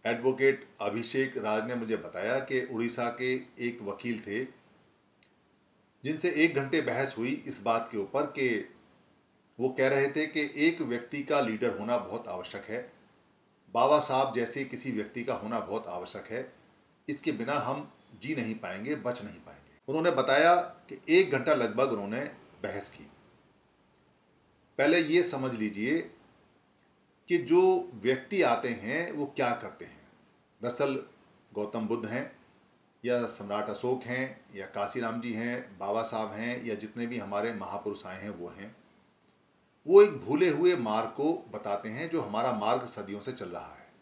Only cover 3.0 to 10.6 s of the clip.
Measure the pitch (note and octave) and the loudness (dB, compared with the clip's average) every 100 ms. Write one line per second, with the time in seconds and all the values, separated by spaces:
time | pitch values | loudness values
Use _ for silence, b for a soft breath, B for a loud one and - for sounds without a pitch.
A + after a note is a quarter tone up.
3 | A#2 A#2 B2+ B2+ B2+ - A#2+ A#2+ G2+ G2 | -4 -2 -2 -2 -4 -6 -6 -4 -8 -6
4 | B2 A2 G2+ G#2 C3 - _ _ _ _ | -4 -6 -4 -6 -6 -10 _ _ _ _
5 | _ _ _ _ _ _ _ _ _ _ | _ _ _ _ _ _ _ _ _ _
6 | C3 D#3 F3 D3+ E3 C#3 C3+ D#3+ B2 A#2+ | -6 0 0 6 4 4 2 2 2 0
7 | C3+ - A#2+ D3 - F2+ G2+ A2+ - A2 | -2 -2 -2 -2 -6 -6 0 0 0 -4
8 | G2 C3+ D3 D3 C3 A2 F#2 - _ _ | -2 0 -2 0 0 0 -4 -16 _ _
9 | _ _ _ _ _ _ B2+ B2+ C3 C#3 | _ _ _ _ _ _ -2 2 2 4
10 | C#3 C#3+ D#3 D#3+ D3 C#3 | 2 0 -2 0 -2 4